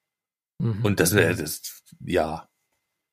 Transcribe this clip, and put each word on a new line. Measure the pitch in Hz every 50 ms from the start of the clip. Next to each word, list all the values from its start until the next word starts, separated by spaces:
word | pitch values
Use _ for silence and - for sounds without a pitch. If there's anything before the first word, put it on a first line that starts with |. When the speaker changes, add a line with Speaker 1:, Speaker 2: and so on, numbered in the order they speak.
| _ _ _ _ _ _ _ _ _ _ _ -
Speaker 1:
Mhm. | - 117 107 101 117
Speaker 2:
Und | 104 95 -
das, | - - 104
äh, | 101 85 82 90
das, | 87 76 78 - - - - - - _ - - _
ja, | - - 90 87 78 80 78 82 - _ _ _ _ _ _ _ _ _ _ _ _ _